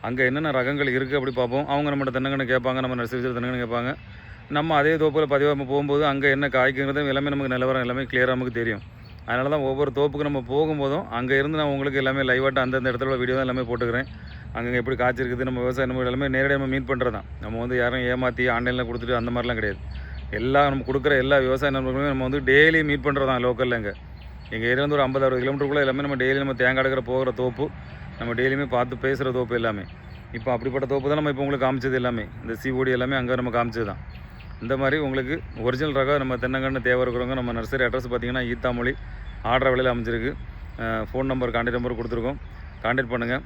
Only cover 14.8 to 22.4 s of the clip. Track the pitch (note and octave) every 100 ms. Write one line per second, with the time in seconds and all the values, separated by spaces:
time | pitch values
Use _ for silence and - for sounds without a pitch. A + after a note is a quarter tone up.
14.8 | A#2 B2 B2 B2 B2 B2 C3 B2 B2 B2+
15.8 | C3 B2+ B2 B2+ C#3 C3 C#3 C#3 C3+ C3+
16.8 | C3 C3 B2 G#2+ - - G#2+ A2+ A#2+ B2+
17.8 | A#2+ C3 B2 B2 B2+ A#2+ B2 A#2 B2 B2
18.8 | A#2 A#2 A#2 B2 A#2+ A#2+ A#2+ A#2 G#2 F#2+
19.8 | - - - - - G#2+ B2 C#3 C#3+ C3+
20.8 | C3 C3+ C3+ C#3 C3 C#3 B2+ C3 C#3+ C3+
21.8 | C3 C3 C#3+ C3+ C3 C#3+